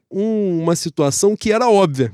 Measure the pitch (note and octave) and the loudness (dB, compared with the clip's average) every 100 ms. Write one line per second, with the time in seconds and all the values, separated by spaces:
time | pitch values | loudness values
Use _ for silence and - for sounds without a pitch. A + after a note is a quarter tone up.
0 | - F#3 G#3+ A3 G3 E3+ E3 E3+ E3+ - | -6 -6 -2 -2 -2 -2 -2 -2 -4 -2
1 | C#3+ - G3+ G#3+ A3 G#3+ B3 G3+ F#3 C3+ | -2 0 0 0 -2 0 2 4 2 0
2 | A#2+ | -4